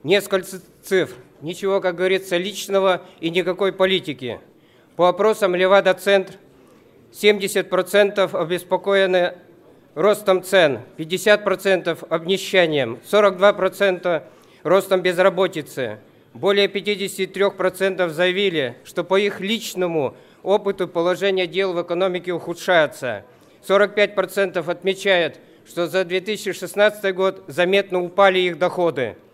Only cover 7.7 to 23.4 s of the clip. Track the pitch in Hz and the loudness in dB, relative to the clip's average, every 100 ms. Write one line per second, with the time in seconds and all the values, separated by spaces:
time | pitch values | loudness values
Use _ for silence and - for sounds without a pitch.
7.7 | 185 185 202 202 202 180 190 165 180 175 | -2 2 2 2 2 0 0 -2 -4 -2
8.7 | 185 196 196 190 185 175 - - - - | -2 2 2 4 2 0 -4 -20 -20 -20
9.7 | - _ 143 190 202 - 185 180 190 156 | -20 _ 0 2 2 0 0 2 4 4
10.7 | 117 - - 160 180 214 208 202 185 196 | 2 -8 -12 -6 -2 2 2 2 -2 0
11.7 | 185 180 160 - 170 165 190 - 190 170 | 0 0 -6 -4 -4 -2 -4 0 2 2
12.7 | 147 120 123 - 202 202 180 202 196 185 | 0 -2 -6 0 2 2 4 2 4 -2
13.7 | - 202 180 180 160 - - _ - - | 0 0 0 -2 -4 -4 -20 _ -12 0
14.7 | 190 190 190 180 170 190 180 185 165 143 | 0 2 0 0 2 2 2 -2 -4 -10
15.7 | - 120 107 - _ _ - 190 202 196 | -8 -8 -8 -18 _ _ -4 0 2 0
16.7 | 202 185 202 196 - 185 185 202 196 180 | -2 -4 -4 -6 -6 -8 0 -2 0 -2
17.7 | 180 190 180 180 151 180 185 196 165 127 | 0 -2 0 -4 0 0 2 0 0 -4
18.7 | 117 - - 175 190 202 196 190 226 - | -6 -10 -8 0 0 0 -4 -4 -4 -4
19.7 | 185 180 165 127 - - _ - 208 196 | -4 -2 0 -2 -6 -20 _ 0 0 0
20.7 | 196 180 175 170 175 196 190 180 170 196 | -4 -4 -2 -2 0 0 0 -2 -2 -2
21.7 | 170 170 175 190 180 175 170 - 170 - | -4 -4 -2 -2 -2 -6 -8 -8 -8 2
22.7 | 175 147 - 127 104 - _ | 4 2 -2 -8 -8 -12 _